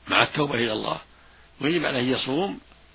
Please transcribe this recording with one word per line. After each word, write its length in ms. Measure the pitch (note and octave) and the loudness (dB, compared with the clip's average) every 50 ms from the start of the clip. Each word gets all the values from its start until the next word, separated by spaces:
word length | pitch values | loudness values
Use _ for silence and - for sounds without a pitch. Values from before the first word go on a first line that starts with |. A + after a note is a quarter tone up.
| - - | -6 0
مع 140 | F#2 G2+ | 4 4
التوبة 320 | A#2 - - D3+ D3 C#3+ B2+ | 4 4 2 0 0 0 0
إلى 180 | A#2 A#2 A2+ | 0 0 0
الله، 280 | G#2+ G#2+ G#2 - - - - - - - - - - - - - - - | -2 -2 -2 -4 -4 -6 -8 -14 -20 -20 -20 -20 -20 -20 -20 -20 -8 -4
ويجب 260 | C3+ D3 E3+ E3+ D3+ | -2 0 0 0 0
عليه 300 | - C#3 B2+ A#2+ B2+ B2+ | 0 0 0 0 0 0
يصوم 440 | A2 - C3 C3+ D#3 F#3+ G3+ - - - - - - - - | 0 0 -2 0 0 -2 -2 -6 -10 -14 -20 -20 -20 -20 -20